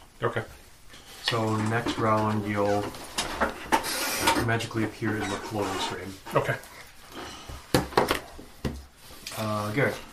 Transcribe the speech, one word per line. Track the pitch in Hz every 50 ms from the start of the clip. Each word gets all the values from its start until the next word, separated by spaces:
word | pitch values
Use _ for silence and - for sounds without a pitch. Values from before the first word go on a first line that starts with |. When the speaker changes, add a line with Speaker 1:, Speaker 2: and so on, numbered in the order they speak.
| - - - - -
Speaker 1:
Okay. | - - 113 110 - - - - - - - - - - - - - - - - -
Speaker 2:
So | - 113 110 110 110
next | 107 107 110 113 117 117 - -
round, | - 117 110 110 107 107 107 107 107 101
you'll | 104 104 104 101 104 101 104 101 101 - - - - - - - - - - - - - - - - - 906 - - - - - - - - - - 466 - 117
magically | 113 113 113 - - - 113 110
appear | 107 - - 113 110 107
in | 107
the | 107 98 98
floating | 98 - - 110 104 101 95 92 90
stream. | - - - - 92 98 95 - - - -
Speaker 1:
Okay. | 135 127 - 127 - - - - - - - - - - - - - - - - - - - - - - - - - - - - - - - - - - - - - - - - - - - - - - - - - - - - - - - - -
Speaker 2:
Uh, | 110 107 107 107 104 104 107
Garrett. | 139 160 - - - - -